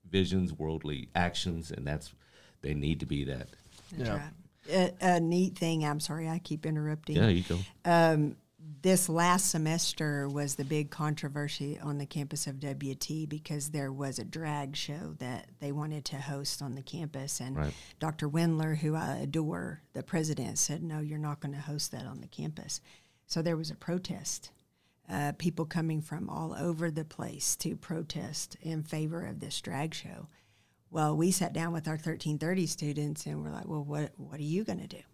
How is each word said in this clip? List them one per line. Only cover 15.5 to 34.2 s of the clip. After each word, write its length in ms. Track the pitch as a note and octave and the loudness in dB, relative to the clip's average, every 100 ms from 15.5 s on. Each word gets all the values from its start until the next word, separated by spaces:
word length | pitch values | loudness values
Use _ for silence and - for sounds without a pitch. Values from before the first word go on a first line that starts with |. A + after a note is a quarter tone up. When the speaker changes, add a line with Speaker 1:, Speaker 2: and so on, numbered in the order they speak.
| - | -8
Speaker 2:
they 120 | C#3+ | -4
wanted 320 | C#3+ D3+ D3+ | -2 -2 -4
to 160 | - C#3 | -6 -6
host 400 | C#3 C#3 C#3 - | -4 -4 -4 -4
on 140 | C#3 | -4
the 80 | B2+ | -6
campus. 580 | C3 F3+ D#3 C3+ C#3 - | -8 -6 -6 -6 -6 -4
And 160 | B2+ C#3 | -4 -2
Speaker 1:
Right. 160 | D3 - - - | -2 -4 -16 -4
Speaker 2:
Doctor 300 | D#3+ D#3 D3+ | -4 -2 0
Wendler, 480 | D3+ E3+ D#3+ D#3 D#3 | 4 4 4 2 2
who 180 | D#3 | 2
I 220 | D#3 E3 B2+ | 2 0 -2
adore, 580 | C#3 D#3 D#3 E3+ - D3+ _ | 0 0 0 -2 -4 -8 _
the 80 | - | -8
president, 560 | - E3+ D#3 C#3+ C3 - | -2 0 2 0 0 0
said, 240 | - D3+ | 0 0
"No, 180 | E3 D#3 | -2 -2
you're 180 | D3+ D3+ | -2 -2
not 220 | D3+ D3 | -2 -2
gonna 200 | C#3+ C#3+ | -4 -6
host 300 | D3 D3 - | -6 -4 -4
that 140 | C3 C3+ | -4 -8
on 140 | - | -10
the 80 | - | -12
campus." 520 | - D3+ D#3 - - - - _ _ _ | -6 -6 -6 -8 -8 -10 -20 _ _ _
So 140 | E3+ | 0
there 160 | E3 D#3+ | 2 0
was 140 | D#3+ | -2
a 60 | - | -6
protest, 760 | - F3+ F3+ - - - - _ _ _ _ _ - | -2 -2 -2 -6 -6 -8 -10 _ _ _ _ _ -6
uh, 220 | F#3 D3 C#3+ | -2 -2 2
people 260 | E3+ E3 D#3 | 0 0 -2
coming 340 | E3+ D#3+ D#3 | 0 2 0
from 300 | D#3 D3 - | -2 -6 -4
all 240 | D3+ D#3+ | -4 -4
over 360 | - F3 D#3+ E3+ | -2 -2 0 0
the 140 | D#3 | -2
place 520 | D#3 - - C#3+ - - | -6 -6 -8 -2 -2 0
to 180 | D#3+ - | -2 -4
protest 800 | - E3 D#3 D#3+ - D3+ - - | -4 -6 -4 -6 -6 -6 -8 -8
in 200 | D#3+ D#3+ | -4 -4
favor 440 | D#3 D#3 D#3 E3 - | -2 -2 -2 -2 -6
of 140 | - | -6
this 200 | - - | -6 -6
drag 320 | - C3+ D#3+ | -4 -2 -2
show. 340 | D#3+ F#3 - - - _ _ _ _ _ | -4 -10 -12 -14 -18 _ _ _ _ _
Well, 260 | F3 D3+ D3+ | 2 4 6
we 140 | F3 | 6
sat 220 | F#3 F#3+ | 4 2
down 200 | D#3+ E3 | 0 0
with 160 | E3+ D#3 | -2 -2
our 100 | D#3 | -2
thirteen 400 | D#3+ D#3+ D3+ D3 | -2 -2 0 0
thirty 280 | D#3+ F#3+ D#3+ | 2 2 2
students 600 | - D3 D3 D3 D3+ D3+ | 0 -2 0 0 -2 -4
and 160 | D3 | -4
we're 80 | D3+ | -4
like, 140 | D3 - | -6 -4
"Well, 160 | D#3 | -4
what, 280 | C#3+ D3 D3 | -2 -2 -2
what 220 | - | -6